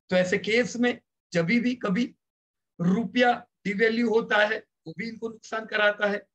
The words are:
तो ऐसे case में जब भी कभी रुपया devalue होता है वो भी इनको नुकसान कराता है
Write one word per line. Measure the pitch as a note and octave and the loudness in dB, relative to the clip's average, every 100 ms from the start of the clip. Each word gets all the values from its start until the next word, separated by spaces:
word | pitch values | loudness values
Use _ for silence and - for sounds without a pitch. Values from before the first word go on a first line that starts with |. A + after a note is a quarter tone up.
| - | -2
तो | F#3 | 0
ऐसे | F3+ F#3 | 2 0
case | F3 A3+ B3 A#3 | 0 0 0 0
में | A#3+ B3 _ _ _ | 0 -2 _ _ _
जब | F3 E3 | -2 2
भी | A#3+ A#3+ B3 | 2 0 -2
कभी | G3+ F#3+ B3+ - _ _ _ _ _ - | -2 0 -2 -6 _ _ _ _ _ -4
रुपया | F3 G3+ G#3+ B3 B3 A#3 - _ F#3+ | 0 0 0 2 2 2 -4 _ -6
devalue | G3 A3+ A3+ A#3 | 0 0 2 0
होता | A3 A3+ G#3+ | 0 0 2
है | G#3 A3 - _ - | 2 -2 -10 _ -18
वो | E3 | -12
भी | A3+ | -12
इनको | A3+ A3+ | -10 -12
नुकसान | A3 - A3 G#3+ | -12 -12 -10 -6
कराता | G#3+ G#3 G#3 G#3 | 0 2 2 0
है | G3+ - | -2 -8